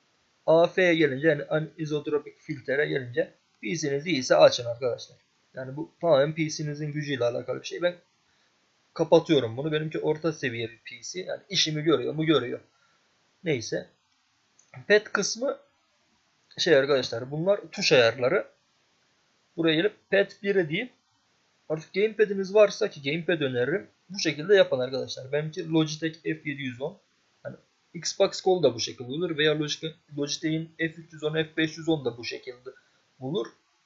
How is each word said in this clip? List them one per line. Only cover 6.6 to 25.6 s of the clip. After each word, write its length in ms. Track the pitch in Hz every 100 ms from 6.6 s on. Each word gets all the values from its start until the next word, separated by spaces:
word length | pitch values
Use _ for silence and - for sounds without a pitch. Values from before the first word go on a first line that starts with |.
| 151 147 151
gücüyle 320 | 147 143 131
alakalı 380 | 120 127 127 131
bir 60 | -
şey. 140 | -
Ben 140 | 175 180 _ _ _ _ _ _ _ _ _
kapatıyorum 640 | - 160 165 160 147 113 117
bunu. 140 | 156
Benimki 280 | 156 156 156
orta 340 | 151 151 165
seviye 360 | 156 131 117 113
bir 80 | -
P 240 | - 120
C. 180 | - 180
Yani 220 | - 131 -
işimi 320 | 180 156 151
görüyor 320 | 156 131 127
mu? 120 | 156 156
Görüyor. 340 | 143 123 127 - _ _ _ _ _ _ _
Neyse. 440 | 165 127 - 156 - _ _ _ _ _ _ _ _ 131 -
Pad 160 | 208
kısmı 540 | 208 208 190 220 277 - _ _ _ _ _ _ _ _ _ -
şey 180 | 180 139
arkadaşlar, 560 | 139 139 123 117 127
bunlar 300 | 151 180 202 165
tuş 200 | - 185
ayarları. 560 | 143 117 113 131 185 - _ _ _ _ _ _ _ _ _ _ -
Buraya 180 | 165 156
gelip 360 | 202 - _
pad 200 | 196 196 -
bire 260 | 202 190 156
deyip 220 | 175 254 _ _ _ _ _ _ _ -
artık 240 | 160 -
gamepad'iniz 600 | 190 220 214 208 196 185
varsa 360 | 208 202 - -
ki 220 | 147 139
gamepad 300 | 165 165 170
öneririm. 460 | 135 123 127 190 208 _ _
Bu 100 | 202
şekilde 360 | 160 143 170 196
yapın 240 | 180 131
arkadaşlar. 520 | 127 131 123 - 127
Benimki 400 | 143 156 180